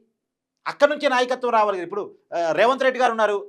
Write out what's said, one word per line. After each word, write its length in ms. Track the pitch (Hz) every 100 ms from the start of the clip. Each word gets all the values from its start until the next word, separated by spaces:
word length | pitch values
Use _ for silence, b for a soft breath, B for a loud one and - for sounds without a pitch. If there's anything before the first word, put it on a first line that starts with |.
| _ _ _ _ _ _ 151
అక్కడి 240 | 156 285
నుంచే 180 | 294 294
నాయకత్వం 440 | 254 247 254 247
రావాలి 240 | 226 208 190
కదా. 80 |
ఇప్పుడు, 200 | 170 202 165 - -
ఆ, 180 | 165 165
రేవంత్ 300 | 156 226 262
రెడ్డి 180 | 262 247
గారు 100 | 254
ఉన్నారు, 260 | 226 214 202